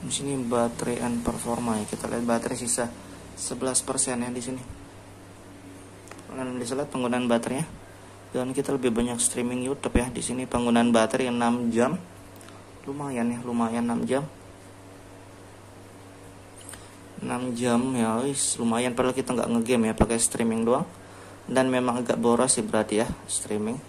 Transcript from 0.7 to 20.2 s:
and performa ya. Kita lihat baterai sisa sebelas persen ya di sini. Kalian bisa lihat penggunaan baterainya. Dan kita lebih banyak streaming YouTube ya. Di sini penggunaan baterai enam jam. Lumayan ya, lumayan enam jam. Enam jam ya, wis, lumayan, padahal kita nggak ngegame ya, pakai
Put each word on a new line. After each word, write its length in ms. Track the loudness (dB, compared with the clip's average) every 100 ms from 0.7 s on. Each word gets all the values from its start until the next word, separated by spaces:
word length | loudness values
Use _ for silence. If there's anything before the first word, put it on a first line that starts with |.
| 0 -4 -2
and 240 | -2 0 -2
performa 560 | -2 -2 -2 0 0
ya. 80 | -2
Kita 160 | -4 -4
lihat 160 | -2
baterai 320 | 2 2 0
sisa 320 | -4 -2 0 -2 -4 -16 -16 -16
sebelas 480 | -10 -8 -4 0 0
persen 400 | 0 0 0 0
ya 80 | -2
di 100 | -4 -6
sini. 160 | -8 -10 -14 -14 -18 -18 -20 -20 -20 -18 -18 -18 -18 -18 -18 -18 -18 -12
Kalian 320 | -6 -6 -4
bisa 160 | -4 -2
lihat 160 | -2
penggunaan 320 | 0 2 2 4
baterainya. 400 | 2 2 -2 -4 -8 -16 -18 -18 -20 -6
Dan 240 | -2 -2
kita 160 | 0 0
lebih 240 | 2 2
banyak 240 | 2 0 2
streaming 480 | 0 0 -2 -2 -2
YouTube 320 | -2 2 2
ya. 80 | 2
Di 80 | -2
sini 240 | -4 -4 -2
penggunaan 480 | 0 4 6 8
baterai 400 | 8 6 4 2
enam 400 | 2 2 2 2
jam. 240 | 4 4 2 -6 -18 -18 -18 -18 -18 -18 -16 -10
Lumayan 480 | -6 -4 0 0
ya, 60 | -2
lumayan 480 | -4 0 0 0 0
enam 160 | 0 0
jam. 160 | 0 -2 -10 -20 -20 -20 -18 -18 -20 -20 -20 -20 -20 -20 -20 -20 -20 -20 -20 -20 -18 -18 -18 -20 -18 -16 -16 -16 -18 -18 -8 -4
Enam 320 | -2 -2 0
jam 240 | 4 4 4 2
ya, 240 | 2 2
wis, 400 | 0 0 -2 0
lumayan, 320 | 2 2 0
padahal 240 | 2 2 2
kita 160 | 0
nggak 160 | 0 2
ngegame 400 | 2 4 4 4
ya, 60 | 4
pakai 240 | 2 4